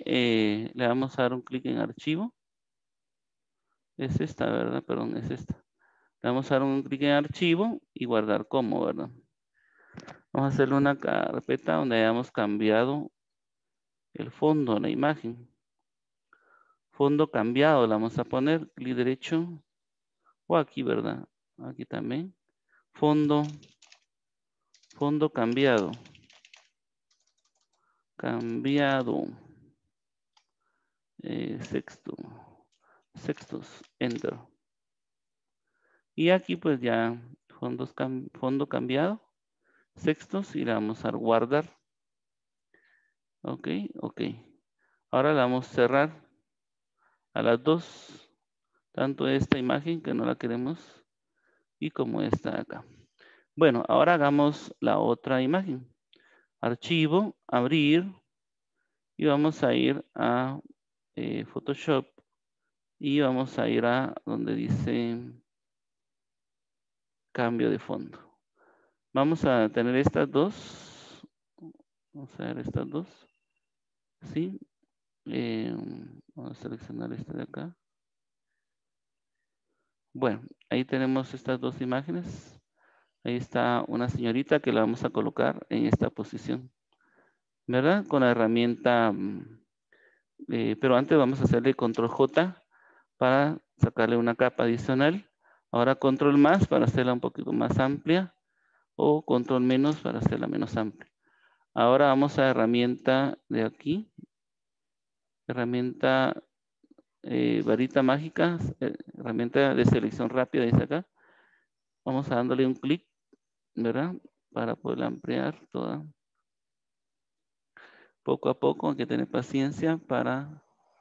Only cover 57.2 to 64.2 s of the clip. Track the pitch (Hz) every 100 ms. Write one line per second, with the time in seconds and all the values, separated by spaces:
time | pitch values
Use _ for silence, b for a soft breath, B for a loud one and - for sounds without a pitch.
57.2 | 208 - - 123 127 160 147 160 196 -
58.2 | _ _ _ _ _ _ _ _ _ -
59.2 | 151 143 151 151 131 123 127 139 - -
60.2 | 117 123 131 139 - _ _ _ _ -
61.2 | 120 110 113 - - 139 165 135 - _
62.2 | _ _ _ _ _ _ _ - 143 143
63.2 | 135 127 131 - 113 117 120 127 135 -